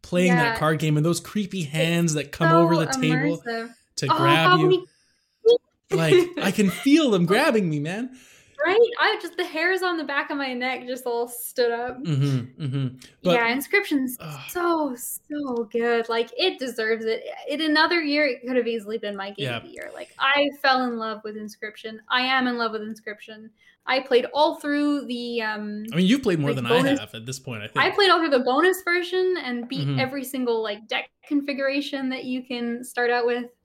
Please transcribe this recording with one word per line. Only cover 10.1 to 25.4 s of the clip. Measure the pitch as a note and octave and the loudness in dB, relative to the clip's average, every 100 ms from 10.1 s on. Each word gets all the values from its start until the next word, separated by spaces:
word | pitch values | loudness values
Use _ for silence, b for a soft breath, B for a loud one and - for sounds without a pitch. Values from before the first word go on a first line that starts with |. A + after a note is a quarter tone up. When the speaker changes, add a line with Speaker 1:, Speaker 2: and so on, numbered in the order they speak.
| C#4 D4+ | -4 -4
Speaker 2:
of | D4 | -4
my | C4+ | -4
neck | B3 B3+ B3+ B3 | -4 -4 -6 -8
just | B3+ B3 | -8 -4
all | A#3 A#3+ | -4 -4
stood | - - - A#3+ | -8 -10 0 0
up. | A#3 B3 B3+ | 0 -6 -6
Speaker 1:
Mm-hmm, | B3+ C#3+ C#3+ C3 A#2 - | -2 0 0 0 -4 -8
mm-hmm. | D3 C3+ C3 B2+ B B | -6 -4 -4 -8 B B
But | F#3 A#3+ | 0 2
Speaker 2:
Yeah, | A#3 B3+ | 2 -2
Inscryption's | C#4 G4+ G4 D4 B3+ B3 | 0 -2 0 -2 -2 -6
Speaker 1:
Ugh. | E3 C#3+ - | -12 -14 -10
Speaker 2:
so, | F4+ F4 E4 D4 A#3+ | -4 0 0 -2 -6
so | - - _ D4 C#4 A#3+ A3 | -10 -12 _ -8 -6 -6 -4
good. | A#3 A#3 A#3 A3+ | -2 0 0 0
Like, | A3+ A#3 - | -2 -4 0
it | F#4 - | -2 -2
deserves | C4 A3+ A3 A3+ A3 | -8 -4 -2 -2 -2
it. | A3+ - - - | -4 -8 -14 -6
In | D4 | -4
another | D#4 D4+ D#4+ F4 | 2 2 4 2
year, | D4+ C#4+ D4+ | 0 0 0
it | B3 A#3+ | -2 -2
could | B3+ | -2
have | A#3 | 0
easily | A#3 G3+ A3+ | -4 -6 -8
been | G#3 G3+ | -6 -8
my | G3 | -10
game | G3+ C3+ | -6 -6
Speaker 1:
Yeah. | A#2 | -6
Speaker 2:
of | |
the | A2 | -10
year. | - D#2+ | -16 -14
Like, | - - - | -14 -16 -2
I | C4+ C#4+ C#4+ C#4 | 2 2 2 0
fell | C#4 C4 B3+ | 2 2 0
in | A#3 | -4
love | A3 G#3+ | -6 -8
with | G#3+ G#3+ | -10 -12
Inscryption. | G#3+ - G#3+ - A3 A3 _ | -14 -12 -14 -12 -14 -16 _
I | B3+ | 0
am | B3+ C4 B3+ | 2 2 0
in | A#3+ | 0
love | A3+ | -2
with | G#3+ | -4
Inscryption. | G#3+ G#3+ - G#3 - G#3+ A3 _ b b - | -8 -10 -12 -14 -16 -20 -20 _ b b -2
I | C4 | -2
played | C4+ B3 B3 | 2 2 2
all | C#4 D#4+ D#4 | 2 2 2
through | D4 C#4+ D4 C#4+ A#3 | -4 0 0 -2 -4
the, | A#3+ A#3+ A#3 | -6 -4 -4